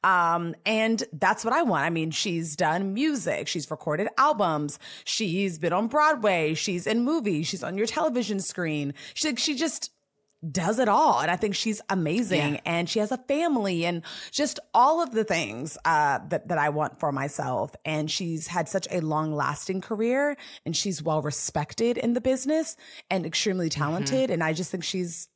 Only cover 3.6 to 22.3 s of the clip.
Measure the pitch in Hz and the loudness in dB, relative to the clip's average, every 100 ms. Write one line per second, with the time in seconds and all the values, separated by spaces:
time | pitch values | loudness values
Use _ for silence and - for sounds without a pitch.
3.6 | 143 151 - 151 214 - 294 214 185 151 | -6 -6 -2 -2 -2 2 2 4 0 0
4.6 | 147 - - - - - 214 175 196 165 | -2 -6 -10 -14 -6 -2 0 0 0 0
5.6 | 165 175 220 294 302 294 208 180 156 160 | 0 0 2 4 4 4 2 2 2 0
6.6 | - 175 175 220 240 320 208 156 160 196 | -2 -2 0 2 2 0 0 0 -2 -4
7.6 | 127 190 226 - - 247 202 196 185 - | -4 -2 -2 0 0 0 -2 0 -2 -2
8.6 | 165 151 143 143 - - 311 240 - 262 | -2 -2 -4 -6 -12 -4 -2 0 -2 0
9.6 | 311 - - _ _ _ _ _ 165 143 | 0 -2 -6 _ _ _ _ _ -6 -2
10.6 | 170 220 240 214 311 131 156 175 214 185 | 0 2 4 6 6 4 2 0 0 0
11.6 | 220 208 - 196 156 190 214 180 147 147 | -2 -2 0 0 2 0 2 2 2 -2
12.6 | - 170 170 220 208 247 - 285 339 269 | -2 -2 0 0 0 -2 -2 0 2 2
13.6 | 202 170 170 175 - - - - 294 - | 0 0 0 -2 -6 -14 -8 -2 -2 -2
14.6 | - 247 254 330 330 220 214 170 117 113 | 0 4 6 4 2 0 0 0 -2 -4
15.6 | 151 - - 156 147 131 147 - - 165 | -6 -2 2 4 4 2 -2 -6 -2 0
16.6 | 147 147 151 - 156 139 143 - 127 123 | 2 0 -4 -2 -2 -2 -4 -4 -2 -2
17.6 | 120 - - 156 156 - 175 160 - 175 | -4 -6 -4 -2 -2 -2 -4 -4 -2 -2
18.6 | 165 190 - 180 156 156 156 147 135 147 | 0 -2 -2 -4 0 0 0 0 -2 -2
19.6 | - 190 - 208 226 254 285 285 - - | -4 -6 -4 -2 0 2 0 -4 -12 -12
20.6 | - 160 202 160 156 156 147 135 - - | -6 -4 -2 -2 0 0 0 -2 -2 -2
21.6 | 151 - 226 233 233 240 262 | -4 0 0 2 0 0 2